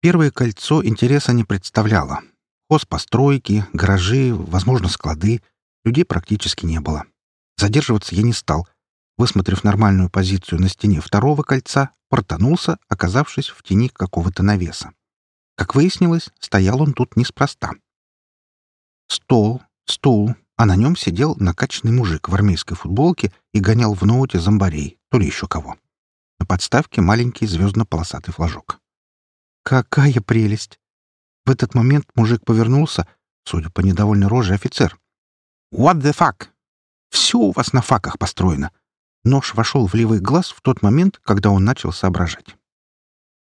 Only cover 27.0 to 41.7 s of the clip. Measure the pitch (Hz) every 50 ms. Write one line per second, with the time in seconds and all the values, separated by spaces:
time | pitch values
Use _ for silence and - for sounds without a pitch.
27 | 95 87 104 117 123 120 120 - - 107 87 80 95 104 98 107 113 - - 80
28 | 80 - - - - - 82 - 82 85 78 - - - - _ _ _ _ _
29 | _ _ _ _ _ _ _ _ _ _ _ _ _ - 131 131 117 _ - -
30 | 135 143 127 113 107 - 117 113 110 104 104 107 - - - _ _ _ _ _
31 | _ _ _ _ _ _ _ _ _ 127 135 - - - - 123 113 127 139 147
32 | - _ _ - 113 110 120 113 _ - 113 110 113 113 127 143 151 156 - -
33 | 87 _ _ _ _ _ _ _ _ - - 87 78 85 - - 90 95 92 82
34 | 104 104 107 101 98 98 110 127 117 92 95 101 - 123 - - 127 85 - _
35 | _ _ _ _ _ _ _ _ _ _ _ _ _ _ - - 120 156 185 160
36 | 135 147 147 - 175 147 107 _ - _ _ _ _ _ _ _ _ _ _ _
37 | _ _ - - - - - 240 226 196 175 - 127 - - 131 120 - 131 104
38 | - - - - - - - - 90 92 85 69 71 80 _ _ _ _ _ _
39 | _ _ _ _ _ 113 135 139 - - - - 113 - - 139 120 92 92 113
40 | 117 107 110 101 87 98 131 175 185 - - - _ - 123 - - 101 107 151
41 | 180 196 - - _ - 104 101 98 107 101 95 95 110